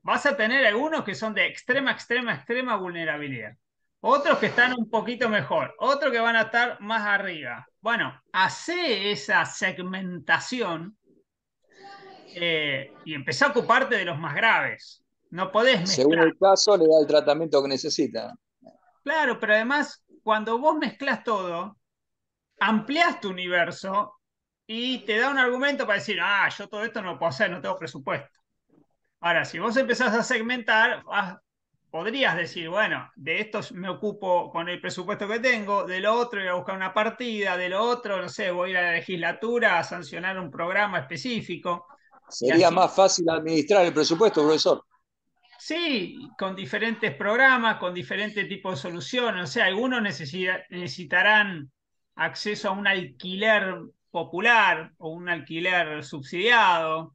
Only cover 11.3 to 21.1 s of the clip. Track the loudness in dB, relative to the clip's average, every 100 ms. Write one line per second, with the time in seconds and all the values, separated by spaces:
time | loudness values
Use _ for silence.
11.3 | _ _ _ _ _ -20 -20 -20 -20 -18
12.3 | -4 0 0 0 -4 -6 -18 -12 -8 -6
13.3 | 2 2 2 4 4 4 0 -2 -6 -6
14.3 | 0 2 4 0 -6 -16 -20 _ _ _
15.3 | -6 0 4 4 4 2 4 4 6 4
16.3 | 6 6 6 6 6 8 8 6 4 4
17.3 | 0 2 2 2 -2 -2 0 0 -2 -10
18.3 | -14 _ _ -20 _ _ _ -2 0 0
19.3 | 0 2 2 4 0 -2 -8 _ -8 -2
20.3 | 0 0 2 2 2 -4 -4 -4